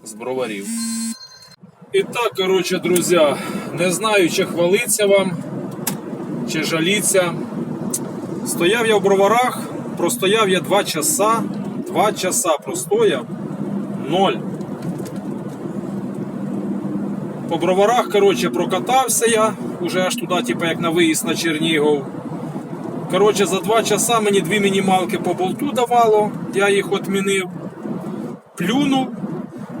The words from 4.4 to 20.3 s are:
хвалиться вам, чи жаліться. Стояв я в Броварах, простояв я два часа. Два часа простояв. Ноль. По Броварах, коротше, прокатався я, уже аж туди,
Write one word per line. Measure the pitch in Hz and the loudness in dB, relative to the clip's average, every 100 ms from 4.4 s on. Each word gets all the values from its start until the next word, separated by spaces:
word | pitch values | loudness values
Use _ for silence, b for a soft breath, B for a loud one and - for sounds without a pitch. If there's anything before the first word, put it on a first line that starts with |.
хвалиться | 185 160 175 208 247 - 202 | -2 2 4 4 2 2 6
вам, | 196 190 170 - - - - - - - - - - 120 | 4 4 -4 -6 -8 -8 -6 -6 -6 -8 -8 -8 -6 -4
чи | 160 | -4
жаліться. | 151 160 165 208 - 190 175 156 - - - - - - - - - - - | -2 0 2 2 4 4 2 -2 -6 -6 -6 -4 -4 -4 -6 -8 -8 -6 -4
Стояв | - 170 226 226 | 0 2 2 4
я | 208 | 4
в | |
Броварах, | 190 196 196 233 247 - - - - - | 4 6 6 4 2 -2 -8 -8 -8 -2
простояв | 170 - 190 220 208 | -2 0 2 4 4
я | 185 | 2
два | 143 196 | 2 0
часа. | 190 - 147 - 214 226 - - - - - | 2 -2 0 2 2 2 0 -6 -6 -6 -4
Два | 160 208 | 2 2
часа | - 185 175 175 147 | 2 -2 0 0 0
простояв. | - - - 214 214 143 - - - - - - - - - | -2 -6 0 2 4 2 -4 -8 -8 -6 -4 -4 -4 -6 -2
Ноль. | 175 190 - - - - - - - - - - - - - - - - - - - - - - - - - - - - - - - - | 2 2 2 -6 -8 -8 -8 -8 -6 -8 -8 -8 -8 -8 -8 -8 -8 -6 -6 -6 -6 -6 -6 -6 -4 -4 -4 -4 -4 -4 -4 -6 -8 -4
По | 165 | -2
Броварах, | 170 185 208 247 - | 2 4 4 4 2
коротше, | 202 196 233 180 | 4 4 4 0
прокатався | - 175 185 180 254 254 - 226 | 0 0 -2 2 2 4 2 2
я, | 220 220 190 - - | 4 2 0 -8 -4
уже | 175 180 | -2 0
аж | 185 - | 0 -2
туди, | 170 | -2